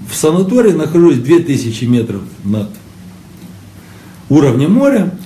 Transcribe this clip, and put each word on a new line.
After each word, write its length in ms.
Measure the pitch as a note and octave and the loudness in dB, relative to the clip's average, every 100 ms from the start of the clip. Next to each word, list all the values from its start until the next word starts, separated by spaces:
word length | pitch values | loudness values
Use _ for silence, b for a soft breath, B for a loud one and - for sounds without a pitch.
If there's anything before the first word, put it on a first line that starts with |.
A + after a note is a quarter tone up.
| - | -12
в 40 | - | -4
санатории, 560 | D#3 F3+ F#3+ B3 A3 | 0 0 0 2 2
нахожусь 460 | D#3 D#3 E3+ E3+ B2+ | 0 0 2 4 2
две 220 | B2+ E3+ | 2 2
тысячи 440 | D3+ B2 A2+ - | 2 -4 -4 -6
метров 380 | B2 A#2+ G2+ G2 - - | -2 0 -2 -8 -12 -10
над 240 | G2+ G#2+ G2+ - - - - - - - - - - - B B B B - | -6 -4 -6 -12 -20 -20 -20 -20 -20 -20 -20 -20 -20 -20 B B B B 0
уровнем 440 | D3 C#3 A#2 D#3 | 2 4 0 2
моря, 420 | B3 C#4 A#3 F3 - | 2 2 0 -2 -6